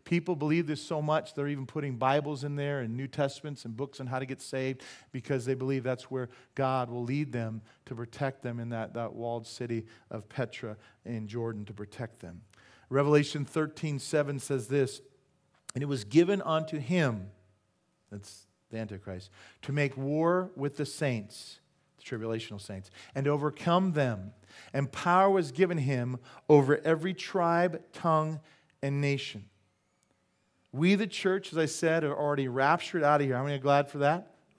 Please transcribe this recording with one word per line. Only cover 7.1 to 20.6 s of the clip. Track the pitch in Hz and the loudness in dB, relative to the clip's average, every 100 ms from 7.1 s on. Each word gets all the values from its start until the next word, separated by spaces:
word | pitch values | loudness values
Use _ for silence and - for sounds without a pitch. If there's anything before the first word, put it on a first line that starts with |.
| 143 147 | -2 -2
them | 120 113 113 - _ - | -2 -4 -6 -12 _ -12
to | |
protect | 117 117 - 139 131 | -10 -10 -4 -4 -4
them | 123 117 | -8 -6
in | 117 | -6
that, | 113 104 | -6 -6
that | 120 117 | -6 -8
walled | - 117 117 113 | -6 -6 -6 -8
city | - 120 117 110 - - | -10 -4 -4 -6 -18 -12
of | 113 - | -12 -10
Petra | - 117 - 113 104 - _ | -6 -6 -6 -12 -12 -18 _
in | 104 117 107 | -10 -8 -6
Jordan | 117 117 104 | -6 -6 -6
to | 101 | -10
protect | 104 104 - 117 - | -12 -14 -10 -12 -10
them. | 87 87 - - - - - | -16 -16 -20 -20 -20 -20 -2
Revelation | 135 143 147 147 151 | 2 6 6 4 -2
thirteen | 143 160 151 - 156 139 | -2 -2 -2 -4 -4 -4
seven | - 156 143 139 | 0 0 0 -2
says | - 135 117 | -2 -4 0
this, | 143 131 - - _ _ _ _ _ - | 2 2 -2 -18 _ _ _ _ _ -8
"And | 131 | -6
it | 143 | -2
was | 135 | -4
given | 101 143 175 196 | 4 6 6 4
unto | - 160 156 156 | 2 0 0 -6
him," | 123 180 143 107 95 - _ _ _ _ _ _ - | 0 2 2 0 -8 -16 _ _ _ _ _ _ -16
that's | 104 98 - _ _ - | -14 -14 -20 _ _ -12
the | 110 | -10
Antichrist, | 107 98 101 92 92 - - - | -8 -10 -10 -12 -12 -20 -20 -16
"to | - | -4
make | 143 143 135 | 0 0 0
war | 135 151 165 180 185 | -2 2 4 2 0
with | 139 | -4